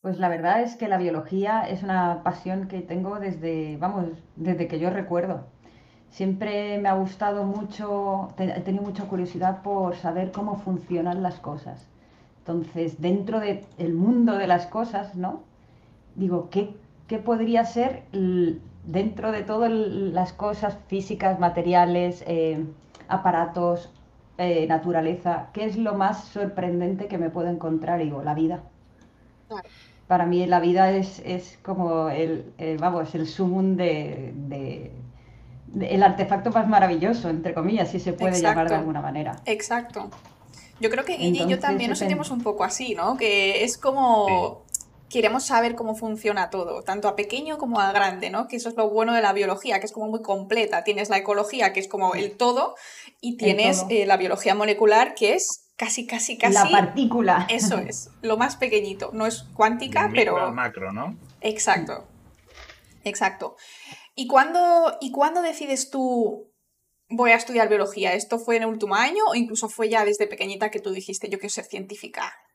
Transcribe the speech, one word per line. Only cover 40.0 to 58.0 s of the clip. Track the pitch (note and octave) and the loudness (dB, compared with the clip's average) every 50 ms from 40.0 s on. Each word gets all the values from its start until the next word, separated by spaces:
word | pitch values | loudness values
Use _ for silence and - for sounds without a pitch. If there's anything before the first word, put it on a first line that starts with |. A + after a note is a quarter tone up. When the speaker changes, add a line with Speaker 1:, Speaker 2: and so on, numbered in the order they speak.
| G3 G3 - - - - - _ - - - - - - - - | -12 -12 -14 -18 -20 -20 -20 _ -20 -20 -20 -20 -20 -20 -12 -2
Speaker 2:
Yo | A3 A3 | -2 0
creo | A3 - - | 0 0 -2
que | - F4+ D#4 | -4 -4 0
Guille | F3 F3 | 2 2
y | F3 | 2
yo | F3 E3+ | 2 2
Speaker 1:
Entonces, | F3 - - | 2 2 2
Speaker 2:
también | - C#4+ - - A#3+ A#3+ | 2 0 0 0 0 0
nos | - - | -2 0
Speaker 1:
he | G3+ | 0
pen- | G3 | 0
Speaker 2:
sentimos | G3 F#3+ - - | 0 -2 -2 -4
un | C4+ A#3+ A#3 | -4 -4 -2
poco | G#3+ G3+ G3+ F#3 | -2 0 0 -2
así, | F#3+ - - C4 B3 G#3+ | -2 -2 -4 -4 -4 -4
¿no? | E3+ E3+ G3+ C4 C4 | 0 0 0 0 2
Que | A#3 G#3+ G3+ G3+ G3 G3 G3 - G#3+ | 2 2 4 4 4 2 2 2 0
es | A#3+ - | 0 -2
como | - - C#4 C4+ C#4 C4+ B3 A#3 G#3+ G#3 G3 F#3+ F3+ F3 - - - - _ | 0 0 0 2 4 4 6 6 6 4 4 2 2 0 -2 -6 -10 -20 _
Speaker 3:
Sí. | - - - - - - - - | -10 -10 -10 -10 -20 -20 -20 -4
Speaker 2:
queremos | - B3 G#3+ G#3+ A3+ C4 C4 | 0 2 2 4 2 2 -2
saber | - C4+ A3+ A#3 A#3+ A#3 | 2 2 4 4 2 0
cómo | A#3 A#3 A3 A3 | -4 -6 -6 -6
funciona | A3 A#3 A3+ G#3+ A3 - G#3+ G3+ G3 F3+ F3 | -6 -4 -6 -6 -2 -2 -2 0 0 0 -2
todo, | - F#3+ F3 E3+ - - - | -2 -4 -4 -4 -6 -6 -4
tanto | - F#3+ G#3 G#3 G#3 | -4 -4 0 0 0
a | G3+ | 0
pequeño | G#3 G#3 G#3 - - D4+ D#4 D#4 D4+ | 0 -4 -4 -4 -6 -6 -6 -6 -4
como | D4 B3 A#3 G#3+ | -4 -2 2 2
a | G3 G3 F#3+ | 2 4 4
grande, | G3+ G3 F#3+ F#3 F#3 - F#3 | 4 2 2 0 -2 -6 -6
¿no? | F#3+ G#3 B3 - | -4 -4 -6 -4
Que | - | -6
eso | A#3 A#3 A#3 | -6 -6 -6
es | A#3 | 0
lo | A3+ A3 G#3+ | 0 0 2
bueno | G#3 G#3+ A3+ A3+ A#3 | 4 2 2 4 4
de | A#3 | 4
la | A3 G3+ G3 | 4 4 4
biología, | G3+ G3 F#3+ F#3 F#3+ - C4+ G#3+ G3 | 4 2 0 0 -2 -2 -2 -2 -2
que | G3+ | -2
es | G#3+ - | -4 -8
como | A3+ G#3+ A3 | -6 -6 -4
muy | A3 A#3 A3+ | -4 -6 -2
completa. | - G3 G3 G3 G3 A3 A#3 A3 - - E3+ E3+ | -2 -4 -4 0 0 2 2 2 2 0 -2 0
Tienes | G#3+ G3+ G3 G#3 G#3 | 0 -2 -2 0 0
la | G#3 G3 | 0 0
ecología, | G3 G#3 G#3 G3+ G#3 G#3 C4+ C4 A3 F#3+ F#3+ | 2 2 0 0 0 -2 0 0 0 2 2
que | F#3+ | 0
es | F#3+ F#3+ | -6 -4
como | - G3+ F#3+ F#3 F3+ | -4 0 0 0 0
Speaker 1:
Sí. | F3 G3+ | 0 -4
Speaker 2:
el | G3+ G3+ - | -6 -2 2
todo, | B3 A#3+ B3 B3+ D#4 - - - - - - - - - _ _ | 2 2 4 2 0 0 -2 -10 -18 -20 -20 -20 -20 -20 _ _
y | - A#3+ A#3+ | -8 -8 -6
Speaker 1:
El | - | 2
Speaker 2:
tienes, | A3 G3+ F#3+ G3+ A3 A#3 - F#3 | 2 2 4 6 4 4 4 2
Speaker 1:
todo. | - F#3+ | 0 0
Speaker 2:
eh, | A3+ G#3+ G3+ | 2 2 4
la | G3 G3 | 4 4
biología | F#3 F#3 F#3 - G3 - - G3 | 4 4 0 -2 0 2 2 2
molecular, | G#3 G#3 G#3+ G#3 G#3 A3+ G#3 G#3 A3 B3 - - | 2 4 2 4 6 6 8 8 8 6 4 2
que | - A3+ G3+ B3+ | 0 2 4 4
es | F#4 - - - - _ _ _ | 2 0 -2 -6 -8 _ _ _
casi, | _ A#3 A3+ - - A#3 | _ -4 -4 -4 -4 -6
casi, | - A#3 A#3 - - A#3 | -6 -6 -6 -4 -6 -2
Speaker 1:
La | - - A3+ G3 G#3 G3+ | 2 4 6 6 6 6
Speaker 2:
casi | D#4 E4+ | 8 8
Speaker 1:
partícula. | G4+ - - - C4+ C4+ A3+ A#3 A#3+ A3 F#3+ F3+ - F3+ - | 6 6 4 2 2 2 2 4 4 4 4 4 4 4 0
Speaker 2:
Eso | A#3 B3 - G3+ F3+ F#3+ | 0 0 2 2 0 0
es, | - - - - | -2 -4 -8 -10